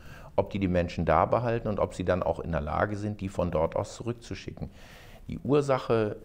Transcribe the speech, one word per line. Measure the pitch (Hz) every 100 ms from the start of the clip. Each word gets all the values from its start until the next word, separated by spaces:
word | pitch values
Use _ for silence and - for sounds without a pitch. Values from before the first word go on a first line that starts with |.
| - - - -
ob | 98
die | 101
die | 95
Menschen | 90 85 - 80
da | 80
behalten | 107 113 120 117 110
und | 101
ob | 95
sie | -
dann | 90 90
auch | 82 82
in | -
der | 78
Lage | 76 80 104 101
sind, | 104 104
die | 95
von | - 87
dort | 80 80 -
aus | 98
zurückzuschicken. | - 117 117 - - - - 69 - - - - - -
Die | -
Ursache | 120 147 135 127 - 113 107 110